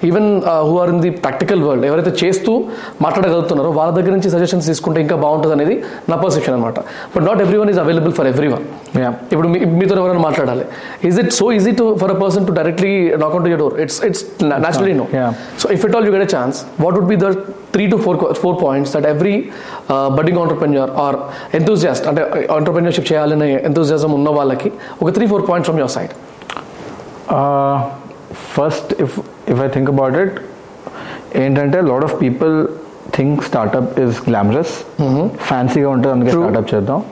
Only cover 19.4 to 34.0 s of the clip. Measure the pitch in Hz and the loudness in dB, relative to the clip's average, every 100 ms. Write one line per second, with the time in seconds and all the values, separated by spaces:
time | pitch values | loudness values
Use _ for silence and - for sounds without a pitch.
19.4 | - - - - - 135 139 135 160 175 | -2 -10 -14 -16 -4 0 2 2 2 2
20.4 | 165 151 151 139 131 - 143 139 - - | 0 0 2 2 0 0 0 -2 -6 -12
21.4 | - 160 160 208 160 127 - 147 151 170 | -4 0 2 2 2 0 0 0 0 -2
22.4 | - 156 151 170 170 165 180 156 147 151 | 0 0 2 2 0 0 0 0 2 2
23.4 | 151 135 - 147 151 151 156 143 147 147 | 2 2 0 2 2 2 2 2 2 2
24.4 | 139 131 202 - - - 160 196 226 202 | 0 0 -4 -6 -16 -2 0 2 2 2
25.4 | - 175 160 160 131 - - - - - | 0 0 0 0 0 -2 -8 -12 -20 -20
26.4 | - - - - - - - - - 147 | -14 -14 -14 -16 -16 -16 -16 -18 -4 0
27.4 | 139 139 139 139 139 139 - - - - | 2 2 2 0 -2 -8 -16 -20 -18 -16
28.4 | - - 147 147 - - 143 - - - | -6 -2 0 -2 -4 -2 -2 -4 -10 -12
29.4 | - 123 135 131 135 139 135 139 190 196 | -4 0 0 0 0 2 2 2 0 -2
30.4 | - - - - - - - - - - | -14 -18 -20 -18 -16 -14 -14 -16 -6 -2
31.4 | 135 139 143 175 170 127 151 - 127 127 | 2 2 2 2 2 2 0 0 0 2
32.4 | 160 156 156 - - - - - 139 147 | 2 2 0 -4 -14 -18 -10 -2 0 0
33.4 | - - 107 131 120 - | 0 -2 0 0 -2 0